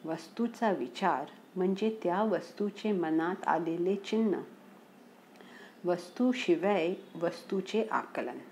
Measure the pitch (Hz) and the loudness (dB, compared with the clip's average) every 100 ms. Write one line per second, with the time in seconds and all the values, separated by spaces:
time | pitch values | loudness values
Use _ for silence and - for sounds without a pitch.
0 | 151 165 - - 233 - 220 160 127 - | -6 -8 -8 -2 -2 2 2 2 -2 0
1 | 185 135 147 - - 180 185 190 220 220 | 0 0 -4 -14 -10 0 0 2 0 0
2 | 175 180 220 170 - - 208 - 214 196 | 0 2 2 0 -2 -4 -4 -2 0 0
3 | 165 160 165 185 - 160 165 170 180 202 | 2 2 2 0 0 0 0 0 0 0
4 | - 220 220 143 - - - - - - | 0 2 2 2 -4 -16 -20 -20 -20 -20
5 | - - - - - - - - 175 175 | -20 -20 -20 -20 -20 -20 -20 -6 -2 -2
6 | - - 254 247 - 160 190 202 165 196 | -4 0 2 2 2 4 4 2 2 -2
7 | - 165 170 - - 196 190 214 220 - | -8 -4 -2 -4 -2 -2 0 -2 0 -2
8 | - - 123 131 - | -2 -6 -6 -8 -14